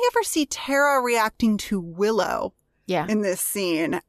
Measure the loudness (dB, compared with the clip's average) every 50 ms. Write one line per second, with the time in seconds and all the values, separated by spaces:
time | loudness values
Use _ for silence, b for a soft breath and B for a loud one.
0 | 0 2 2 0 -2 0 0 -2 -2 -2 -4 -8 -4 0 2 2 4 4 4 2
1 | 2 2 2 2 2 0 0 2 2 2 2 0 -2 -4 -4 -4 -4 -6 -2 0
2 | 0 2 2 2 0 0 -2 -2 -4 -6 -8 _ _ _ _ _ _ -4 -2 -2
3 | 0 0 0 0 0 -2 -2 -2 -4 -4 -4 -2 -2 0 0 0 0 -2 -2 -6
4 | -6